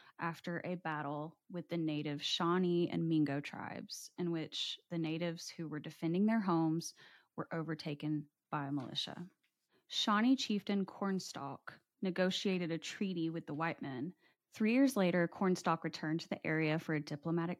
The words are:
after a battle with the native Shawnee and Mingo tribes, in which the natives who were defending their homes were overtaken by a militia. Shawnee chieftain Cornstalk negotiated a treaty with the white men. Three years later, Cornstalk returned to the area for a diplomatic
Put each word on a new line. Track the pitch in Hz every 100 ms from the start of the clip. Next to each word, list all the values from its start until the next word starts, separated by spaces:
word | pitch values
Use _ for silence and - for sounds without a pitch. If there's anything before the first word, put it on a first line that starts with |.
| - -
after | 170 165 - 170
a | -
battle | 180 165 151 143 147 156 - -
with | 180 160
the | 170
native | 156 147 147 143
Shawnee | - - 170 180 180 175 175
and | 170 165
Mingo | 160 147 143
tribes, | 143 - - - - - - -
in | 175
which | 165 156 - - - -
the | 170
natives | 160 165 175 165 -
who | - 160
were | 147
defending | 147 - 165 175 208
their | 226
homes | 190 165 165 160 - - - - _ -
were | -
overtaken | 165 156 156 160 143 151 151 147 _ _
by | 156 139
a |
militia. | 143 127 - - - 175 _ _ _ _ _ -
Shawnee | - - 208 233
chieftain | 262 - 208 - 202
Cornstalk | 190 - 196 190 - - 139 135 - - _ _
negotiated | 190 180 185 185 208 185 170
a | 165
treaty | - - 202 175 160
with | 165 160
the |
white | 147 165 -
men. | 147 127 156 - _ _ _
Three | - 214
years | 247 269 214
later, | 180 180 170
Cornstalk | - 190 175 - 165
returned | 165 - 156 160
to | -
the | -
area | 156 160 156 156
for | -
a | 156
diplomatic | 147 147 165 170 170